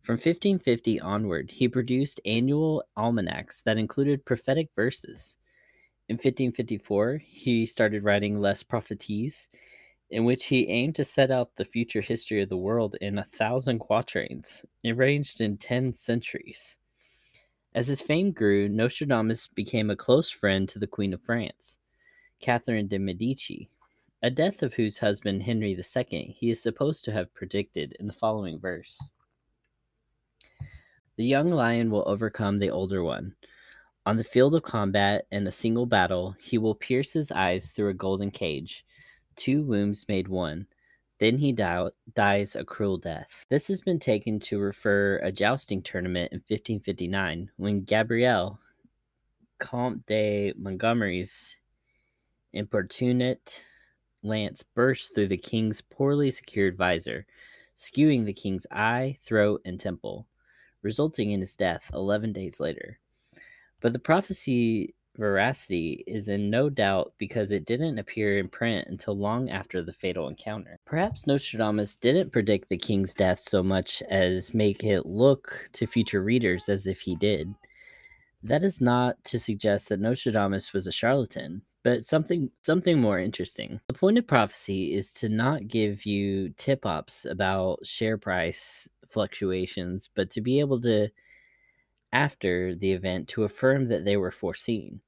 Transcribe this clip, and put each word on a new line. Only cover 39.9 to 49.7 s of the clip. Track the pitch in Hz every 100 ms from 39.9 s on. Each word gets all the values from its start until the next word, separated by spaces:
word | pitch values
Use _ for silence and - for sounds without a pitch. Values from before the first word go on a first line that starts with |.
| 104 -
made | 98 92
one. | 92 85 80 101 _ _ _ _ _
Then | 107 131
he | 143
di-, | 117 95 87 90 _ -
dies | - 101 101 101
a | -
cruel | - - 101 92
death." | 85 78 - - -
This | 143 -
has | 190
been | - 170
taken | - 110 113 107
to | - 104
refer | 101 98 107 101 101 98
a | 92
jousting | 95 101 135 - 98
tournament | - 95 90 90 87
in | 101
fifteen | _ 107 - 107
fifty-nine, | - 95 87 98 92 82 98 -
when | 104 104
Gabriel, | 95 107 110 117 123 110 92 - _ _ _ _ _ _ _ _ _ _
Comte | -